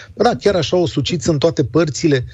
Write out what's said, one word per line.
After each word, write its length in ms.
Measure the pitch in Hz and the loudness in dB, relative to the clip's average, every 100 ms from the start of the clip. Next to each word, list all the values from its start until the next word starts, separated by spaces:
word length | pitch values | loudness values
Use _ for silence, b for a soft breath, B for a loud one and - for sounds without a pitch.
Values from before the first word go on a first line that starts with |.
| B | B
„Bă, 100 | - | 0
da, 120 | 240 240 | 0 2
chiar 160 | 202 185 | 0 0
așa 200 | 147 180 | 0 0
o 100 | 165 | 0
suciți 440 | 147 127 170 170 | -2 -4 -2 -2
în 80 | 147 | 2
toate 260 | 165 - | 0 0
părțile, 640 | 127 151 160 - 165 135 123 | 0 0 0 0 0 0 -2